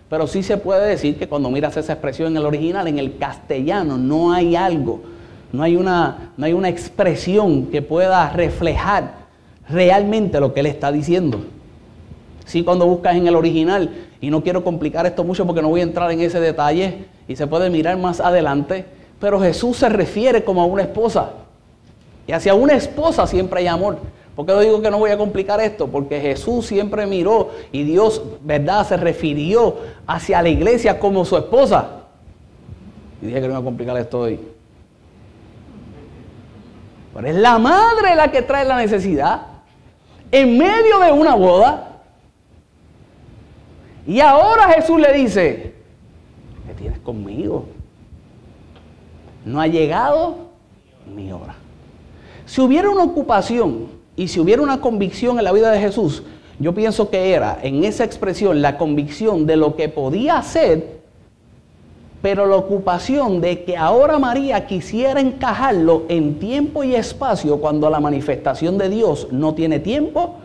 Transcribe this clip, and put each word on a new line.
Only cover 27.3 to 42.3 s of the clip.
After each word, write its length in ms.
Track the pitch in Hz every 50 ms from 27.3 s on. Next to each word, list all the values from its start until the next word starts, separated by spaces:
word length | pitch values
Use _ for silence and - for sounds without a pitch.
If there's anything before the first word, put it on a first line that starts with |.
| 220 220 190 - - - - -
y 100 | - 139
Dios, 400 | 143 147 160 185 214 214 214 - - - - - -
¿verdad?, 420 | 151 151 147 139 156 190 214 196
se 100 | - 190
refirió 760 | 170 175 170 156 - - 156 143 147 147 165 208 233 233 190 - - - - - - -
hacia 340 | - 165 165 - - 190 175
la 80 | 170 170
iglesia 520 | 156 139 160 214 240 233 240 214 185 -
como 240 | - 202 196 190 175
su 120 | 180 196
esposa. 520 | 165 - - 220 254 277 208 202 143 98 - - - - - _ _ - - - _ - _ _ - - - - - - - - - - - - -
Y 60 | -
dije 140 | 107 120 135
que 80 | 131 131
no 60 | 135
iba 40 | 131
a 60 | 123
complicar 340 | 131 120 110 123 123 123 123
esto 220 | 117 117 - 123
hoy. 180 | 120 117 107 - - - - - _ _ _ - - _ _ _ _ _ _ - - - - - - - - - - - - 208 - - - - - - - - - - - - - - - - - - - - - - - - - -
Pero 140 | - - 107
es 80 | 135 160
la 240 | 185 220 240 240 226
madre 560 | 220 262 339 392 440 466 453 440 427 381 339
la 160 | 311 302 294
que 120 | 302 269
trae 220 | 233 - 269 277 277
la 120 | 262 262
necesidad 640 | 247 233 208 214 196 180 196 160 139 139 165 220 - - - - - _ _ _ _ - - _ _ _ _ - - - -
en 260 | - 269 277 247 233
medio 440 | 247 320 381 427 453 440 440 427 392
de 100 | 370 339
una 240 | 285 285 311 320 254
boda. 680 | 208 185 185 175 185 220 269 294 - - - - - _ _ _ _ _ _